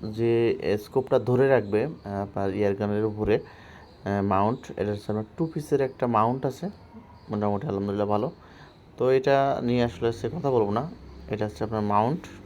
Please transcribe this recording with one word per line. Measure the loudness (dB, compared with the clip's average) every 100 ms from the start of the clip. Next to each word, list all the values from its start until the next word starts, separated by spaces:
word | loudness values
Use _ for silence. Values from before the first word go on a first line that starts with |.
যে | -8 -2 2 4 2 2 0 -2
স্কোপটা | 0 -2 2 0
ধরে | 2 2 6
রাখবে, | 4 4 0
আহ, | 0 -6 -8 -6
আপনার | -4 -2 -2
এয়ার | 0 0
গানের | 0 0 0
উপরে, | -2 -2 0 0
আহ, | 0 -20 -20 -20 -20 -12 -2 0
মাউন্ট। | 2 4 2 0 -8 -4
এটা | -2
হচ্ছে | -2 -4
আপনার | -4 -6 -6
টু | -4
পিসের | -4 -2 0
একটা | 0 -2 0
মাউন্ট | 2 2 0 -4
আছে, | -4 -10 -10 -20 -20 -20 -20 -6
মোটামুটি | -2 0 0 -2
আলহামদুলিল্লাহ | -4 -2 -2 0
ভালো। | 0 -2 -6 -20 -20 -20 -20 -20 -2
তো | 2
এটা | 4 4 4 4 0
নিয়ে | 0 2
আসলে | 0 0 -2
হচ্ছে | -2 -6
কথা | -4 0
বলবো | 2 2
না, | 0 -4 -10 -18 -18 -8
এটা | -4
হচ্ছে | -4 -4
আপনার | -4 -2
মাউন্ট | 2 2 2 -2 -8 -18